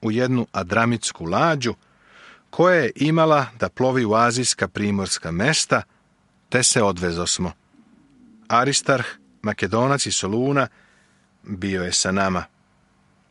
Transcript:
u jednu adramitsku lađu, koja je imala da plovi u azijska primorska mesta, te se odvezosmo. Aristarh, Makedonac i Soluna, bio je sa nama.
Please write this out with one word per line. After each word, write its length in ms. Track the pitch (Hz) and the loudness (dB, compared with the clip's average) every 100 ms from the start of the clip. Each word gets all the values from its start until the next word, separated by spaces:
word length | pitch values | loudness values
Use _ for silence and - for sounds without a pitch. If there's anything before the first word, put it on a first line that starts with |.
u 100 | 110 | -4
jednu 360 | 110 127 127 113 | -2 0 0 -2
adramitsku 760 | 98 90 104 117 117 - - 82 | -6 -2 0 0 0 -4 -8 -4
lađu, 480 | 98 165 156 120 - _ _ _ - - - _ | 0 0 0 -4 -6 _ _ _ -20 -20 -20 _
koja 260 | - 175 180 | 0 4 4
je 160 | 120 - | 0 0
imala 500 | 139 160 160 151 123 117 | 0 4 4 4 0 -4
da 100 | 92 | -6
plovi 360 | - 127 131 110 | 0 0 2 2
u 80 | |
azijska 540 | 110 120 120 120 - 92 | 4 4 2 -2 -2 -2
primorska 640 | - 104 101 95 - 82 | -2 -2 -2 -2 -6 -6
mesta, 500 | 85 123 156 - 127 - _ _ _ _ _ _ | -2 0 0 0 -2 -2 _ _ _ _ _ _
te 140 | 123 | 0
se 200 | 123 131 | 2 4
odvezosmo. 680 | 101 87 90 85 87 - 90 - _ _ _ _ _ _ - - _ | 2 2 -2 -2 -4 -4 -4 -8 _ _ _ _ _ _ -20 -20 _
Aristarh, 580 | 113 131 139 - 135 - - _ _ | 2 2 0 0 0 -2 -10 _ _
Makedonac 640 | 107 104 98 110 131 139 110 | -6 -4 -2 0 2 0 -2
i 60 | |
Soluna, 560 | - 95 107 131 143 123 - _ _ _ _ _ _ | -4 -2 -2 0 0 -2 -6 _ _ _ _ _ _
bio 400 | - 98 98 92 | -14 -8 -4 -4
je 80 | 90 | -2
sa 200 | - 92 | -2 0
nama. 320 | 95 95 92 - _ _ _ _ _ _ _ _ | 0 0 -2 -6 _ _ _ _ _ _ _ _